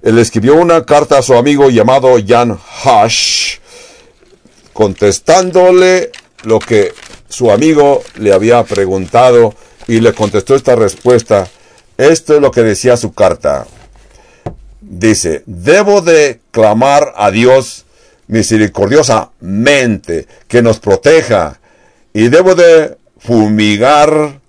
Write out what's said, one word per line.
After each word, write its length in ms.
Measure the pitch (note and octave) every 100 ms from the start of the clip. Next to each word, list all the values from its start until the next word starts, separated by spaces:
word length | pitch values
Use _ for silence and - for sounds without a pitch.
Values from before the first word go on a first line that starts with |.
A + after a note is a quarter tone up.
Él 160 | G#2 A2+
escribió 380 | A2+ A2+ A2 D3+
una 300 | E3+ E3 -
carta 340 | D3 D3 C#3+
a 20 |
su 140 | B2 B2
amigo 340 | C3 C#3+ C#3
llamado 480 | A#2 A2+ C3+ C3 B2 G2+
Jan 260 | A#2+ A#2+ F#2+ - -
Hus, 760 | C3+ A2+ A2 A2+ - - - - _ - - - _ _ _ _ _ _ _
contestándole 1400 | - G#2 F#2+ G#2 G2 - E3+ F#3 F3+ F3+ F3+ F#3 F#3 - - _ _
lo 160 | A2 A2
que 320 | - A2 G2 - - - _
su 220 | - A#2+
amigo 500 | G#2 D#3 D3+ C#3+ C3+ - -
le 160 | G#2+
había 320 | F#2+ G#2+ A#2+
preguntado, 920 | A2 G2+ F#2+ F#2+ F2+ A#2 B2+ A#2+ A#2 - _ _ -
y 140 | A2+
le 140 | A2+
contestó 420 | G#2 G#2+ G#2 - C3+
esta 220 | - A#2+
respuesta. 720 | G#2 - B2 B2 - G#2 F2+ _ _ _ _ -
Esto 380 | D3 D#3+ - D3+
es 60 |
lo 100 | C#3
que 100 | B2
decía 340 | A2+ G2+ B2+ A#2+
su 180 | G#2
carta. 540 | - F#2 E2+ D2+ C#2+ - - - - _ _ _ _ - - - -
Dice: 640 | G#3 F#2 A2 G#2 F2 D2+ -
Debo 540 | F2+ F#2 F3+ G3+ G3+
de 400 | E3+ D#3+ D3 - _
clamar 640 | - G#2+ G#2+ C3+ C#3+ D3 -
a 120 | G#2
Dios 540 | G2+ A#2+ C3+ - - _ _ _ _ _
misericordiosamente 2000 | A2 G#2 A2 G#2+ - G2+ C#3+ B2+ A2 - _ E2+ G2 B2 C#3+ B2 G#2 - E2 C#2+ _ _
que 140 | A#2+
nos 180 | A#2 A2
proteja, 800 | - F#2+ - D#3+ - G#2+ D#2 C#2+ _ _ _ _ _
y 160 | G#2+ A#2
debo 260 | D3 F#3 F3+
de 420 | E3+ E3 D#3 - _ _
fumigar 1200 | - A#2 G#2+ G#2+ G#2+ G#2 B2 D3 D3+ D#3 D3+ C#3